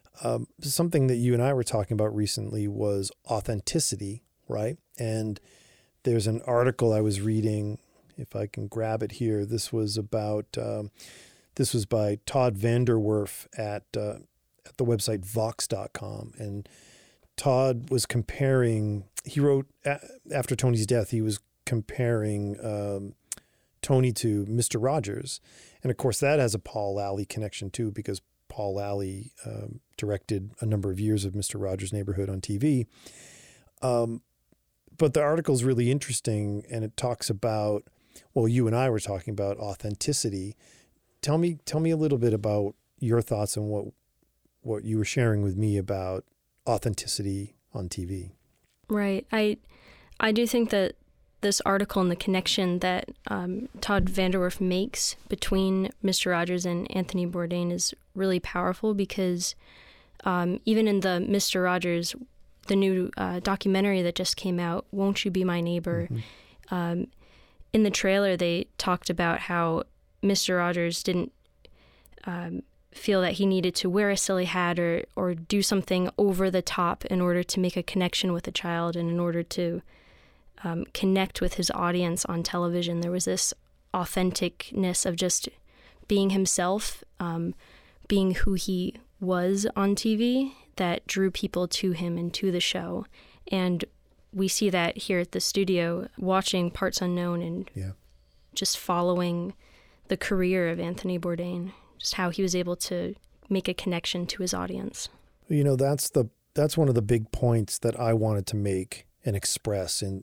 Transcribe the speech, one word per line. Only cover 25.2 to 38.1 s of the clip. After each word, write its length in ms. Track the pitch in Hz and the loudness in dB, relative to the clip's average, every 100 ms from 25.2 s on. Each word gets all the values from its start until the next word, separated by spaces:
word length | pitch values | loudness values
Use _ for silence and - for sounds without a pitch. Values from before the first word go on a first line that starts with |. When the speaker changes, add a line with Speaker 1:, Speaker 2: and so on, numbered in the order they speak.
| 135 - - - - - | -8 -12 -14 -20 -20 -6
Speaker 1:
And 80 | - | -4
of 60 | 117 | 0
course, 240 | 135 104 | 0 2
that 180 | 139 151 | 2 4
has 160 | 123 | 2
a 40 | 101 | 0
Paul 380 | - - 101 98 | -4 -6 -4 -2
Lally 280 | 101 98 | -2 -4
connection 460 | 101 - 104 - 98 | -6 -6 -8 -8 -8
too, 200 | - 113 | -4 -4
because 300 | 104 104 95 - _ - | -4 -6 -8 -10 _ -16
Paul 260 | - 101 | -6 -4
Lally, 580 | 98 101 101 98 98 117 - 110 | -4 -4 -4 -4 -8 -12 -14 -12
um, 340 | 107 107 113 - - | -10 -10 -14 -16 -6
directed 540 | 104 101 - 104 98 - | -2 -2 -2 -4 -4 -6
a 60 | 113 | -2
number 240 | 107 98 | 0 0
of 100 | 95 | 0
years 240 | 107 107 | 2 2
of 100 | 98 | 0
Mister 220 | 98 101 104 | -2 -4 -4
Rogers' 360 | 98 95 98 | -4 -4 -4
Neighborhood 360 | 104 98 95 98 | -4 -2 -2 -2
on 140 | 95 | -4
T 160 | - 101 | -4 0
V. 280 | 143 135 113 _ - - - - - - _ _ | 2 2 0 _ -20 -20 -20 -20 -20 -20 _ _
Um, 400 | 131 120 117 117 - _ _ _ _ _ _ - | 0 2 0 -4 -12 _ _ _ _ _ _ 2
but 160 | 156 | 2
the 80 | 151 | 4
article's 420 | 147 160 160 131 | 4 2 4 4
really 260 | 123 120 120 | 4 4 4
interesting, 720 | 139 - 120 - 107 104 101 - | 2 0 -4 0 0 0 -4 -4
and 140 | 117 | -6
it 120 | 110 - | -6 -4
talks 340 | 123 120 - | -4 -2 -4
about, 540 | 101 120 107 104 104 - _ _ | -2 0 0 2 0 -4 _ _